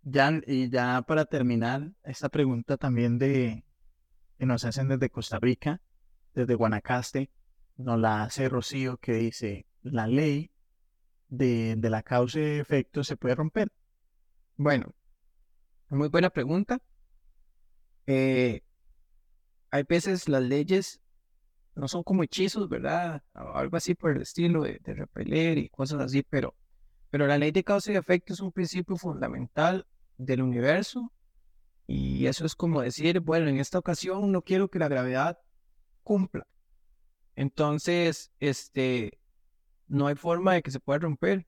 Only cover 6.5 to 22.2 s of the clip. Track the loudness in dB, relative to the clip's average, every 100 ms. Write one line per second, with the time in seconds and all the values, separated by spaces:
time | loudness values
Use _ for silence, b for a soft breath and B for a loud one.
6.5 | 2 2 0 -2 -4 -2 -4 -6 _ _
7.5 | _ -20 -10 -2 2 2 2 -2 -2 -2
8.5 | -2 -4 -4 -4 -4 -2 0 -2 -4 -6
9.5 | -8 -12 _ -6 -4 0 2 2 0 -4
10.5 | _ _ _ _ _ _ _ _ 0 2
11.5 | 2 0 0 0 -2 0 0 2 0 0
12.5 | -2 0 0 0 -4 -6 -4 -2 -2 -2
13.5 | -2 -4 -6 _ _ _ _ _ _ _
14.5 | -2 2 2 0 -12 _ _ _ _ _
15.5 | _ _ _ _ 0 2 4 2 2 0
16.5 | 0 0 -4 -6 _ _ _ _ _ _
17.5 | _ _ _ _ _ -2 2 2 2 2
18.5 | 0 -8 _ _ -20 _ _ _ _ _
19.5 | _ _ -2 2 2 2 -2 2 2 2
20.5 | 0 2 2 0 -8 _ _ _ _ _
21.5 | _ _ -8 -6 -4 0 2